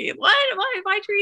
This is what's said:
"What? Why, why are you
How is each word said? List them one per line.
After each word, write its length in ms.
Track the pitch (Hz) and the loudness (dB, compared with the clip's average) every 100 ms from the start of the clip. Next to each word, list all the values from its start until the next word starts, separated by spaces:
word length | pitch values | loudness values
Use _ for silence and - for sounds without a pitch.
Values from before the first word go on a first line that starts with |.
| - - | -6 0
"What? 420 | 339 554 554 381 | 4 4 2 -2
Why, 240 | 508 440 | -4 -4
why 100 | 381 | -2
are 20 | 415 | -2
you 240 | 427 403 | 0 0